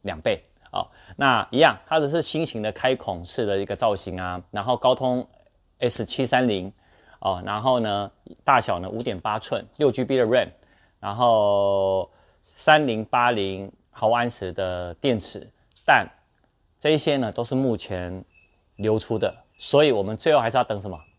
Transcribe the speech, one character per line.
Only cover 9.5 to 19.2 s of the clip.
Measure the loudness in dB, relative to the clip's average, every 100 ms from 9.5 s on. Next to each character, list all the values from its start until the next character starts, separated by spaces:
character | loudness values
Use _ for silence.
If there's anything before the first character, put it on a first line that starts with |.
| -6 -8 _
六 | 0
G | 2
B | 0 2
的 | 4
ram， | 2 0 -6 _ _ _ _
然 | -10
后 | 0 4 4 4 4 2 2 2 0 -2 _ _ _
三 | _ -6 4 6 6
零 | -2 -2
八 | 2 2
零 | 2 -2 -6 -10 -16 _
毫 | -4 0
安 | 2 0
时 | -4 -8
的 | -6 -6 -4 -8 -6
电 | -2 -2
池， | -4 -14 -16 _ _ _ 4
但 | 4 4 _ _ _ _ _ _ _
这 | 0
一 | 2
些 | 2 0
呢 | -2
都 | -4
是 | -4
目 | 0 0 -2
前 | -4 -8 -6 -10 -14 _ _ _ _ _
流 | 0 0
出 | 0 -2